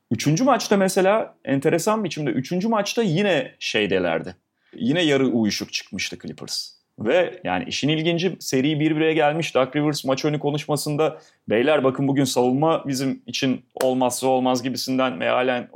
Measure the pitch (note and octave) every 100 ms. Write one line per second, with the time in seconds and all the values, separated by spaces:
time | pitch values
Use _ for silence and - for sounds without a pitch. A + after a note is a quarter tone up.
0 | _ A2+ C#3+ D#3+ C4 A3+ - G3+ F#3+ F#3+
1 | F#3 A3 - - - C#3 D#3 E3 A3 A3
2 | F3+ D#3 C#3+ C3+ B2+ F3+ A3 A3 G3+ B3
3 | G#3+ D#3+ G#3 D#3 - - - A2 G2+ F#2+
4 | F2 D#2+ D#2+ - _ _ _ - A#2+ E3
5 | D#3 C#3 B2+ A2+ G#2+ - G2+ - - F#2+
6 | - F2+ - - - - - - _ -
7 | G#2+ F3 E3+ - F2+ F2+ - - C#3+ D#3
8 | D#3+ E3+ F#3 - - C3 C#3 D3+ D#3 D#3
9 | D#3+ D#3+ D3 D#3+ D#3 B2+ C3 D3 D3+ C#3+
10 | C3+ C3+ D3+ D3 C#3+ D3 - D3 D3+ D3
11 | D#3 - - _ - G#2+ C3+ D3+ C3 C3
12 | C3+ C#3 C3 B2+ B2+ C3 D#3+ D#3 C#3 C3
13 | C3+ C3 - - C3+ A#2+ - - C3 B2+
14 | B2 - C3 B2+ B2+ B2+ C3 B2+ C3 C3
15 | B2+ G#2+ A#2 A#2+ B2+ B2 -